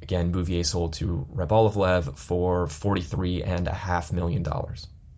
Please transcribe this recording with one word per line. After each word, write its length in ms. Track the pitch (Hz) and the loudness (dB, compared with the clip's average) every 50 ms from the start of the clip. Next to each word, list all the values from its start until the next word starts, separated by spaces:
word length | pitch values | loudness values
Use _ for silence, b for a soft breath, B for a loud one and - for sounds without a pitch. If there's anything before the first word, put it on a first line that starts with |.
again, 300 | - - 90 87 87 87 | -6 -2 0 0 2 2
Bouvier 320 | 87 92 85 87 87 87 85 | 2 0 0 0 0 0 0
sold 300 | - - 87 85 80 80 | 0 0 0 0 -2 -2
to 340 | - - 92 85 - - - | -4 -2 -2 -2 -2 -4 -4
Rabalov 440 | - - 87 80 107 113 110 104 98 | -4 -4 0 4 6 6 6 6 4
Lev 420 | 101 95 92 92 90 78 69 67 | 4 4 4 4 2 2 -2 -6
for 480 | - - - 90 87 87 90 87 90 87 | -8 -4 -2 0 2 2 2 2 2 0
forty-three 760 | 78 - - - 101 98 95 82 - - 98 92 90 90 - - | 0 -2 -2 -2 0 0 0 -2 -2 -2 -2 0 0 0 -2 -2
and 240 | - 90 87 90 | -2 -2 -2 -2
a 60 | 82 85 | -2 -4
half 380 | 90 92 90 90 85 80 - | -4 -2 0 0 0 0 -2
million 300 | 87 87 85 85 - - | -2 -2 0 0 0 0
dollars. 460 | - - - - - - - - - - - - - - - | -2 -2 -4 -4 -6 -6 -8 -12 -12 -16 -18 -20 -20 -20 -20